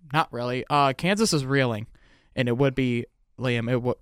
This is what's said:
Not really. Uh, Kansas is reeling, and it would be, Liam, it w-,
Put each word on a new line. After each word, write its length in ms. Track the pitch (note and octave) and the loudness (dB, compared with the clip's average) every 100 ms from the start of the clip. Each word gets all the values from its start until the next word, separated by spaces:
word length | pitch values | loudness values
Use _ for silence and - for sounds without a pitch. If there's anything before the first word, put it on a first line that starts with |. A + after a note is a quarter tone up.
| D3+ | -2
Not 180 | D3+ - | -2 0
really. 320 | A#2+ B2 B2+ - | -4 -4 -4 0
Uh, 240 | D3 C#3 | 2 2
Kansas 400 | C3 E3+ G#3 A3 | 2 -2 0 0
is 120 | D3+ C3 | 0 0
reeling, 420 | C#3 B2+ G#2+ G#2+ - _ _ _ - | 0 0 -2 -8 -18 _ _ _ -2
and 100 | A#2+ | 0
it 100 | A#2+ | 2
would 160 | C#3 | 2
be, 320 | C3 B2+ A#2+ - _ _ - | 2 0 -2 -6 _ _ -6
Liam, 300 | B2+ A#2+ A#2 | -2 -2 0
it 60 | |
w-, 220 | B2 B2 - | -2 -2 -4